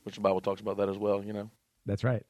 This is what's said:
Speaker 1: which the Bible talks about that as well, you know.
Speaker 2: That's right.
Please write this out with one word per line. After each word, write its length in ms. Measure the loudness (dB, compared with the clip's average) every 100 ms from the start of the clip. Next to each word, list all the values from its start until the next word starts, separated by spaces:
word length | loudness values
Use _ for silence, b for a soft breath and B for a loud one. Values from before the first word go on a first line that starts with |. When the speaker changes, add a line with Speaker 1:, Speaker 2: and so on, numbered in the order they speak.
Speaker 1:
which 100 | -14 0
the 40 |
Bible 200 | 2 2
talks 200 | 0 -2
about 160 | -2 0
that 120 | 0
as 100 | 2
well, 260 | 2 0
you 80 | -2
know. 180 | -6 -8 -14 _ _ -4
Speaker 2:
That's 180 | 0
right. 180 | 0 0